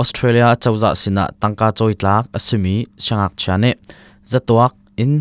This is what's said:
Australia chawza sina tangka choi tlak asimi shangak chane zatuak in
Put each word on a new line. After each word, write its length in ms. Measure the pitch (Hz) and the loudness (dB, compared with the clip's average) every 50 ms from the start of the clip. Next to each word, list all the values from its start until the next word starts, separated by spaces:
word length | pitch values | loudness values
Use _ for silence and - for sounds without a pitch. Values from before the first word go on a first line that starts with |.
| 120 | -4
Australia 460 | - - - - 123 117 117 120 120 117 - - | -4 -4 -2 0 2 4 4 4 4 2 2 2
chawza 280 | 127 110 110 110 104 73 - - | 0 0 0 0 0 0 0 -2
sina 220 | 104 95 98 92 - - _ | -2 0 0 -2 -2 -4 _
tangka 300 | - 107 104 - 110 110 110 - | -4 -4 -2 0 0 0 0 0
choi 160 | 113 110 107 - | 0 0 0 0
tlak 260 | - 98 101 107 120 - - | 0 0 0 0 -2 -4 -6
asimi 400 | - - - - 110 95 92 95 107 120 - _ - - | -8 -6 -4 -2 -2 0 0 0 -2 -4 -6 _ -10 -6
shangak 280 | - 117 107 101 92 - - - | -4 -2 -2 -2 -2 -4 -6 -4
chane 280 | - 92 95 107 123 - - _ - - - - - _ _ _ | -2 0 2 2 0 0 -2 _ -20 -20 -20 -20 -20 _ _ _
zatuak 480 | - 120 127 - - 117 113 120 127 - _ _ _ _ | -4 -4 -4 0 2 2 4 2 2 0 _ _ _ _
in 160 | - 113 135 147 151 | -4 -2 0 0 -2